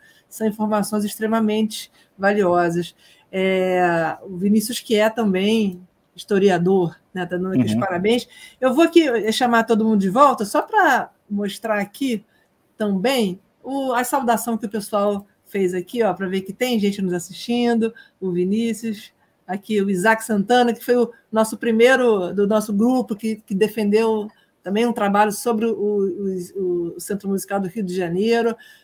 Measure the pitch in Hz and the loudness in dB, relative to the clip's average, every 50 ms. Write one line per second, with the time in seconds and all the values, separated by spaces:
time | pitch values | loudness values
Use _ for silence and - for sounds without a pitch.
0 | _ - _ _ _ _ - - 220 220 214 220 214 208 214 208 196 208 214 208 | _ -20 _ _ _ _ -8 -4 -4 -2 -2 -2 -2 0 0 0 -2 -2 -2 -4
1 | 208 208 - - 220 220 220 226 220 214 208 220 220 214 - - - - _ _ | -4 -4 -4 -4 -4 -2 0 0 0 0 0 0 0 -2 -4 -8 -14 -16 _ _
2 | _ _ _ - 196 196 208 208 196 175 175 175 175 170 170 175 170 170 - _ | _ _ _ -2 0 0 2 2 2 2 4 2 2 2 0 -2 -4 -6 -10 _
3 | _ _ _ _ _ _ - 190 190 190 190 185 185 185 185 180 180 175 170 165 | _ _ _ _ _ _ -4 -2 0 0 2 2 0 0 2 2 2 2 2 0
4 | 165 156 - - - 196 190 175 190 202 214 220 208 226 240 - - - 233 208 | -2 -2 -6 -8 -12 -12 -6 -2 2 2 2 2 2 -2 -6 -8 -4 0 2 2
5 | 214 220 220 240 226 208 185 185 190 208 226 226 214 190 180 180 - - _ _ | 2 2 0 0 0 0 2 2 2 2 2 2 0 -2 -4 -8 -14 -20 _ _
6 | _ _ _ - - - 208 196 196 202 185 170 175 185 196 190 180 160 - - | _ _ _ -14 -6 -2 2 4 4 4 4 4 2 4 4 2 2 0 -4 -8
7 | _ _ - 190 175 175 180 175 185 185 190 - 113 214 214 226 202 190 180 175 | _ _ -10 -8 -6 -4 -4 -4 -4 0 0 0 2 2 0 0 -2 -2 -2 -2
8 | 185 214 233 247 - - - - - - - - 254 262 240 285 339 330 330 339 | 0 0 0 0 -2 -6 -14 -20 -20 -20 -6 -2 -2 2 4 4 4 6 6 4
9 | 320 277 233 220 190 220 220 - 262 240 233 233 226 233 233 214 220 220 220 202 | 4 4 2 0 -2 -2 -2 0 0 2 2 2 2 2 2 2 2 2 2 2
10 | 190 190 180 254 294 277 247 - 208 202 - 302 415 - - 427 370 311 262 220 | 2 2 4 6 6 6 4 2 -2 -2 -2 -2 -2 0 2 2 4 4 4 2
11 | - - _ _ _ - 208 202 208 196 196 - - 220 214 208 196 202 - - | -2 -6 _ _ _ -6 -4 -4 -4 -4 -6 -6 -4 -4 -2 -2 -4 -6 -6 -6
12 | 277 262 233 196 - _ _ _ _ _ _ _ _ _ _ - 220 208 202 190 | -4 -4 -4 -4 -6 _ _ _ _ _ _ _ _ _ _ -6 -4 -2 0 0
13 | 185 254 277 247 220 185 175 - _ _ _ _ - 247 269 277 269 262 240 240 | 0 0 2 0 0 -2 -4 -8 _ _ _ _ -12 -8 -6 -4 -2 -2 -2 -2
14 | 247 - - 277 254 233 226 208 - 240 226 214 - 202 - 214 202 - - 202 | -2 -2 -2 -2 0 0 0 0 0 -4 -4 -4 -4 -6 -6 -8 -6 -4 -2 0
15 | 202 208 202 196 202 _ _ _ _ - - 202 190 180 185 180 180 - - 240 | 0 0 -2 -4 -6 _ _ _ _ -6 -2 -2 0 0 -2 -4 -6 -4 -2 0
16 | 226 196 180 185 196 185 190 190 190 190 196 - 247 254 247 220 202 202 202 202 | 0 0 -2 -2 -4 -4 -4 -4 -6 -8 -6 -4 -2 0 0 0 0 0 -2 -2
17 | 190 180 180 180 175 - 190 - - - 240 240 240 240 233 233 226 226 226 - | -2 -2 -2 -4 -6 -10 -14 -10 -6 -4 -2 0 2 2 2 0 0 -2 -4 -10
18 | - _ _ _ 190 190 175 180 180 190 202 226 233 233 220 220 233 226 214 202 | -20 _ _ _ -6 -4 -2 -2 0 0 0 0 -2 -2 -4 -4 -6 -8 -8 -8
19 | - - _ _ _ _ _ _ _ - 185 202 - - 220 208 196 202 196 175 | -12 -20 _ _ _ _ _ _ _ -10 -10 -8 -6 -2 -2 0 0 0 0 2
20 | 180 220 220 220 - - 220 202 196 202 240 247 240 240 226 233 - - 247 247 | 2 2 2 2 0 -2 0 0 2 4 4 4 4 2 0 -2 0 0 2 2
21 | 233 233 - _ _ _ - 220 220 220 - - - 240 220 220 233 254 262 254 | 2 0 -4 _ _ _ -2 0 0 0 -2 -4 -2 0 4 6 6 6 6 4
22 | 247 240 220 196 180 175 - 196 202 196 220 214 208 233 208 196 226 247 254 254 | 4 2 2 2 0 -2 -2 0 0 2 2 0 0 0 0 2 2 2 2 2
23 | 240 - 226 202 - 220 220 214 - - 202 185 214 208 214 226 214 208 202 220 | 0 -2 -6 -6 -4 -6 -6 -6 -6 -6 -2 0 0 0 0 -2 0 2 2 2
24 | 226 226 220 214 208 220 - _ _ _ _ _ - - 196 214 240 240 220 - | 2 2 0 -2 -4 -8 -12 _ _ _ _ _ -8 -4 0 0 0 0 0 0
25 | 208 202 196 202 214 214 202 - - 240 233 214 226 226 220 - 202 208 208 202 | 0 2 2 2 2 2 0 -2 -2 -2 0 0 0 -2 -2 -2 -2 -2 0 0
26 | 196 196 175 202 202 190 190 185 175 175 - 196 185 180 175 175 175 170 - 180 | 0 -2 -2 -4 -4 -4 -4 -6 -8 -10 -8 -6 -4 -2 -2 -2 -4 -6 -8 -10
27 | - - 208 196 - 196 196 190 - - 202 202 196 175 - 226 202 180 180 190 | -8 -8 -8 -6 -4 -4 -4 -4 -4 -4 -4 -4 -4 -6 -6 -6 -6 -4 -4 -4
28 | 180 170 170 185 208 226 233 233 226 233 226 - - - - _ | -4 -2 -2 0 0 0 2 0 0 -2 -4 -6 -10 -20 -20 _